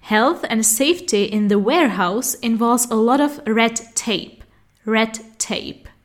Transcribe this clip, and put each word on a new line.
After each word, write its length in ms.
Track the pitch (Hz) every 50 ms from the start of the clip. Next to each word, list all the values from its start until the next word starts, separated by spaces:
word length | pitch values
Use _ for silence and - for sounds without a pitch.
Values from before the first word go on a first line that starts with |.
Health 440 | _ - 214 214 226 269 349 - - -
and 140 | - 220 226
safety 600 | - - - 269 294 349 359 - - - 202 202
in 240 | - - 214 214 202
the 100 | 208 202
warehouse 800 | 196 214 285 359 330 247 190 185 190 175 190 226 254 - - -
involves 500 | - 233 226 214 233 233 240 240 247 -
a 40 | 226
lot 240 | 220 220 233 254 285
of 200 | 294 294 285 - -
red 340 | 220 220 220 226 233 233 - - - - - -
tape. 400 | 240 208 180 - - - _ - _ _ _ _ _ _ _ _
Red 320 | 214 220 220 226 220 220 - - - - _ - -
tape. 420 | 196 - - - - - - - _ _